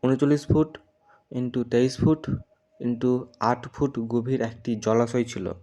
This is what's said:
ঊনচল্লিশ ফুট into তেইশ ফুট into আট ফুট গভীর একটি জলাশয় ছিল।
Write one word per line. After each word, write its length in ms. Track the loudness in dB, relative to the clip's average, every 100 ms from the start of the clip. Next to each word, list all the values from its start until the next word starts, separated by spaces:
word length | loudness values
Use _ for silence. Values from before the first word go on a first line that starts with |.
ঊনচল্লিশ 440 | 2 2 4 2 2
ফুট 320 | 2 2 -2 _ _ _ _ _
into 320 | -6 -4 -4
তেইশ 320 | 0 2 2 2
ফুট 260 | 2 2 0 -6 -8 _ _ _
into 440 | -6 -2 0 0 -4 _
আট 280 | 0 0 -4
ফুট 260 | -4 -2 -2
গভীর 420 | -4 -2 -2 -2
একটি 360 | -4 -6 -6 -2
জলাশয় 480 | 2 2 2 0
ছিল। 280 | -4 -4 -8 -8